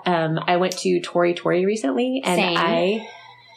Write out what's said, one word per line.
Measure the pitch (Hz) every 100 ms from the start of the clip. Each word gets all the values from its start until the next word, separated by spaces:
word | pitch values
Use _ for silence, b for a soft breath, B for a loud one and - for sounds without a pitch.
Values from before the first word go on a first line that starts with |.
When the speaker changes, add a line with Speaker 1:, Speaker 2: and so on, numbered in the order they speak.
| 185
Speaker 1:
Um, | 170 160 160 -
I | 175
went | 185 -
to | 190 175
Tori | - 175 175
Tori | 170 165 170 190
recently | 214 269 269 254 262 -
and | 175
Speaker 2:
Same. | 185 175
Speaker 1:
I | 165 170 180 220 - B B B B